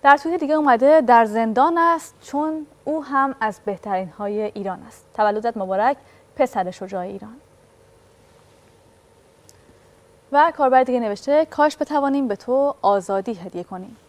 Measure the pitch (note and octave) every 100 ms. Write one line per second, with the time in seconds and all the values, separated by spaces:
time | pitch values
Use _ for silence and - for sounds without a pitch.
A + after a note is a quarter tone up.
0 | C#4 C#4+ D#4+ F4 D4 D#4 D4 A#3 C4+ D#4+
1 | A#3+ A#3+ A3 G#3+ A3+ A3 D4 E4+ E4+ E4
2 | - _ - C#4 D#4 D#4 D4 _ - D#4
3 | C#4 C4+ C4+ B3+ G#3+ G3 - F#3+ G#3 F#3+
4 | F#3+ - G#3 G#3 G#3 G#3 G3 F3+ - -
5 | _ - - G#3 A#3 A#3 F#3+ F#3+ A3+ C#4
6 | - _ _ - E3+ G#3+ F3+ F3+ F#3 F#3+
7 | F3+ G3 G#3+ B3 _ _ _ _ _ _
8 | _ _ _ _ _ _ _ _ _ _
9 | _ _ _ _ _ _ _ _ _ _
10 | _ _ _ C#4 E4 D#4 C4+ C4 C4 B3
11 | A3+ G3+ - D4 D#4 - D4+ - D4 D4
12 | C#4 C#4 C4 G3+ - B3+ C#4+ - F#3+ G3+
13 | F#3 G3 G3 G3+ F3+ F3 F3 F#3 F#3+ A3+